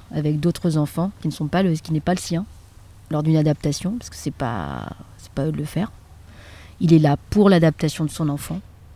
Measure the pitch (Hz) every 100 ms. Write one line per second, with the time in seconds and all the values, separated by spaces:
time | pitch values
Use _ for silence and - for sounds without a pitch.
0 | - 156 151 151 165 - 175 156 147 -
1 | 185 - 156 - 147 180 190 156 - 156
2 | 165 185 - 170 208 - - - - -
3 | - 151 156 160 151 147 151 139 185 233
4 | - - 143 - 131 113 71 65 52 -
5 | - - - - 165 147 147 - 214 -
6 | - - - - - - - - 165 165
7 | 151 143 - 208 202 180 160 - 156 -
8 | 156 - 156 143 - 170 - - -